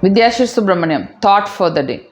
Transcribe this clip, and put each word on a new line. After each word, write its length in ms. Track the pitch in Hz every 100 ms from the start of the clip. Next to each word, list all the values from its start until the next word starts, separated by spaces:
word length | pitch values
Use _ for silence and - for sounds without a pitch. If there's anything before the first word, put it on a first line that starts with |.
வித்யாஸ்ரீ 240 | 190 196 233
சுப்பிரமணியம், 800 | 240 247 - 202 180 165 151 - - 202
thought 180 | 202
for 320 | 202 - 175 156
the 60 |
day. 260 | 135 120 -